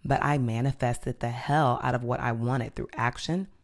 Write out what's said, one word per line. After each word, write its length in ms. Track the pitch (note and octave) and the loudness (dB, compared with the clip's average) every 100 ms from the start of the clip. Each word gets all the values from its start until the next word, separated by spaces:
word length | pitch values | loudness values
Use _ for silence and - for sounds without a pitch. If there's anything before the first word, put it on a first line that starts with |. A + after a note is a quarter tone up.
but 200 | - C3+ | 0 2
I 160 | C#3 D3 | 2 2
manifested 800 | B2 A2+ C3+ - B2 A#2+ - B2 | 0 0 0 0 -2 0 -4 -4
the 100 | A#2 | -4
hell 500 | A#2+ - D3 C#3 B2 | -4 0 4 4 2
out 100 | C3 | 0
of 100 | B2 | 0
what 160 | A#2+ B2 | 0 -2
I 120 | A#2+ | -2
wanted 440 | A#2 A#2 C3 A2+ - | -2 0 0 -2 -6
through 120 | - - | -8 -2
action 520 | A#2 - - F3 F#3+ - | -2 -2 -2 -2 -4 -12